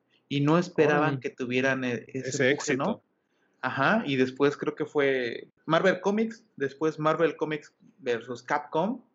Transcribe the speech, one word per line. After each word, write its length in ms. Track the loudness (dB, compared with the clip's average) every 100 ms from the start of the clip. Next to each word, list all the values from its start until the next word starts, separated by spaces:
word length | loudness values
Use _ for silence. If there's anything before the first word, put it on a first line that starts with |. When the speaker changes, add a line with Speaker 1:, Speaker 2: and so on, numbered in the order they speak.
| _ _ -6
Speaker 1:
Y 120 | 0
no 180 | 4 4
esperaban 420 | 2 2 4 4
Speaker 2:
Órale. 200 | 2 0
Speaker 1:
que 100 | -6
tuvieran 540 | -8 -4 0 2 0
e-, 200 | -2 -6 -8
ese 200 | -10 -6
Speaker 3:
Ese 200 | 0 2
Speaker 1:
empuje, 260 | 0 0 -2
¿no? 80 |
Speaker 3:
éxito. 180 | -2 -4 _ _ _ _ _ _
Speaker 1:
Ajá, 440 | -6 0 2 2 0
y 100 | 0
después 400 | 0 2 0 0
creo 180 | -6 -6
que 100 | -4
fue 600 | 0 2 0 -2 -8 -14 _ 0
Marvel 340 | 2 4 2
Comics, 440 | 0 0 -2 -6 _ -8
después 420 | -8 -2 -4 0
Marvel 360 | 0 2 2 0
Comics 380 | -4 -6 -10 _ _ _
versus 440 | -4 -4 -6 -12
Capcom, 580 | -4 -4 -2 -2 -2 -4 -12